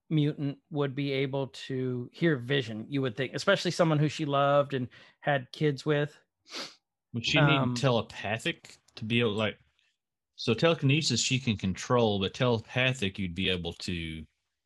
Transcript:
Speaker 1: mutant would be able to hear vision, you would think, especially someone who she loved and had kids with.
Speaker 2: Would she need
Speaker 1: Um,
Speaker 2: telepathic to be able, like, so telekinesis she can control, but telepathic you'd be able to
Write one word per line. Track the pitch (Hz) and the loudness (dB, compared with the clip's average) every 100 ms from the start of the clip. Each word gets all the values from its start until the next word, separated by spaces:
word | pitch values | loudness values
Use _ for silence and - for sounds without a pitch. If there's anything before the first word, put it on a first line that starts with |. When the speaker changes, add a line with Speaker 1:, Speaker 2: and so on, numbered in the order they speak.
| - | -2
Speaker 1:
mutant | 156 147 147 139 139 _ | 2 2 0 -4 -6 _
would | 147 139 | -4 -4
be | 135 143 | -2 -2
able | 135 139 139 131 | -2 -2 -2 -6
to | - - 131 127 123 120 | -8 -8 -4 -4 -4 -8
hear | - 170 143 | -2 0 0
vision, | 120 139 117 110 113 | 0 -2 -2 -8 -4
you | 139 | -2
would | 131 110 | -2 -2
think, | 127 | -6
especially | - - 196 180 | -2 2 2 2
someone | - 170 147 | 2 4 4
who | 151 | 2
she | - 151 | 0 0
loved | 139 143 143 139 | 2 4 4 2
and | 135 127 - - _ | -2 -4 -10 -20 _
had | - 143 123 | -2 -2 -2
kids | - 151 135 156 | -2 -2 0 0
with. | 147 143 - _ _ - - - - _ _ _ | 0 -2 -6 _ _ -16 -12 -12 -16 _ _ _
Speaker 2:
Would | 117 - | -6 0
she | 147 | 4
need | 143 139 | 6 6
Speaker 1:
Um, | 127 | 2
Speaker 2:
telepathic | 120 135 117 101 - 101 110 - - - - _ - | 0 2 2 0 -6 -6 -4 -4 -6 -12 -20 _ -12
to | 110 | -2
be | 117 | 2
able, | 120 | 2
like, | 104 107 - _ _ _ _ _ _ _ - | 0 -2 -4 _ _ _ _ _ _ _ -6
so | - | -2
telekinesis | 110 165 165 135 147 156 117 | 2 2 2 2 2 2 0
she | - 131 | 2 0
can | 127 101 | 0 0
control, | 95 87 - 123 113 101 | -2 -2 0 2 4 2
but | 92 | -2
telepathic | - 127 113 - 123 131 131 98 95 | 0 0 0 -2 -2 -2 0 -4 -4
you'd | 95 85 | -6 -2
be | 87 | -2
able | 90 85 | -2 -4
to | 87 - 87 80 80 80 _ _ _ | -8 -6 -6 -6 -10 -14 _ _ _